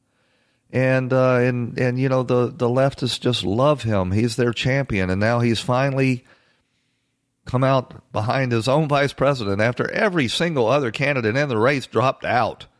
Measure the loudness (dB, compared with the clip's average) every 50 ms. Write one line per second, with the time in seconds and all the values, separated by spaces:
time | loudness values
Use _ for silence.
0 | _ _ _ _ _ _ _ _ _ _ _ _ _ _ -2 0 2 2 2 0
1 | 0 0 2 2 4 4 4 2 2 2 0 -2 -4 -4 -4 -2 -2 -2 0 0
2 | 0 0 0 0 0 2 2 2 2 0 -2 -2 -2 0 2 2 2 2 0 -2
3 | -4 -4 -4 -2 -2 -2 -2 -2 -2 -2 0 2 2 2 2 0 0 -2 0 0
4 | 0 0 0 0 0 0 0 0 0 0 -2 -2 -2 0 0 0 -2 -2 -2 -2
5 | 0 0 0 0 0 0 2 2 2 2 0 0 -2 -2 0 0 0 0 0 0
6 | 0 0 0 -2 -6 _ _ _ _ _ _ _ _ _ _ _ _ _ _ _
7 | _ _ _ _ _ _ _ _ _ -6 -2 0 0 2 0 0 -2 -4 -12 -20
8 | -18 _ -6 -4 -2 -2 -2 -2 0 0 0 0 0 2 2 2 2 2 0 0
9 | 0 0 0 0 0 0 0 0 -2 -2 0 0 0 0 0 -2 -4 -4 -2 0
10 | 0 0 0 0 0 0 -2 -2 -2 0 0 2 2 2 2 2 0 -2 -2 -2
11 | -2 -2 0 0 0 0 0 0 0 0 0 2 2 2 0 0 -4 -2 0 0
12 | 2 2 0 -2 -2 -2 0 0 0 0 -4 -8 -16 -20 _ _